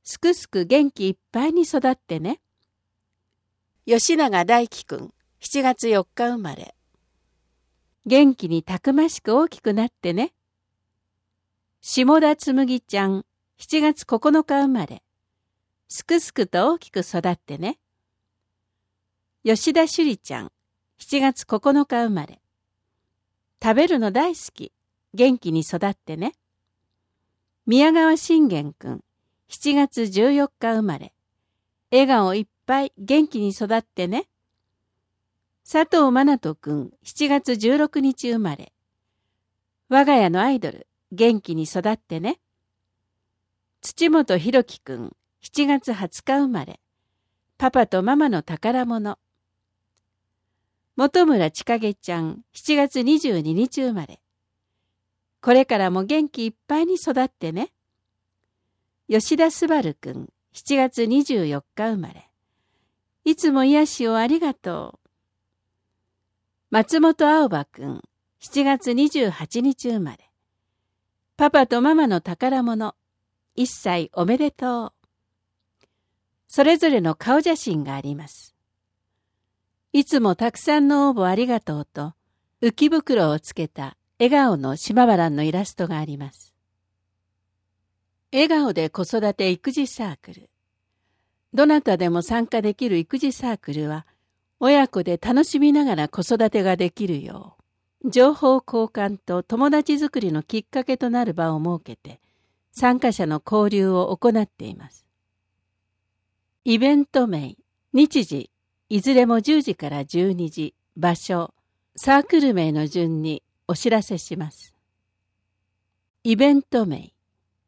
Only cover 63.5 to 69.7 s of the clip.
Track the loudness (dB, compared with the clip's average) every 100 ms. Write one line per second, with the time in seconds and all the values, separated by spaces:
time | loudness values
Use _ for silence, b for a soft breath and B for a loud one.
63.5 | 2 4 4 2 0 -2 0 0 0 -2
64.5 | -6 -8 -10 -12 -18 _ _ _ _ _
65.5 | _ _ _ _ _ _ _ _ _ _
66.5 | _ _ 0 2 4 4 4 4 4 2
67.5 | -2 -8 -12 -12 -12 -16 _ _ _ -6
68.5 | 0 0 0 0 0 0 0 -2 -2 -6
69.5 | -2 -2